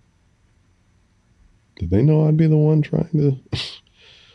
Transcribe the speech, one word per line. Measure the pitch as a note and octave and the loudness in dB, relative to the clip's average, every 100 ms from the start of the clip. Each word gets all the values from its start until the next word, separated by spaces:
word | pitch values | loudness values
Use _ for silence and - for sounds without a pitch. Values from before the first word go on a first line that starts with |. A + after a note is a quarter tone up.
| _ _ _ _ _ _ _ _ _ _ _ _ _ _ _ _ _ - | _ _ _ _ _ _ _ _ _ _ _ _ _ _ _ _ _ -12
Did | E2+ | -4
they | F#2+ | 0
know | C#3+ D3+ D#3 | 2 2 2
I'd | D#3 | 2
be | D#3+ | 2
the | D3+ | 2
one | D3+ D#3 | 2 0
trying | D3+ D#3 D#3+ | 0 -4 -2
to | D3+ C#3+ C3 - - | 0 -2 -2 -8 -10
<laughs> | - - _ _ - - _ | -10 -16 _ _ -20 -20 _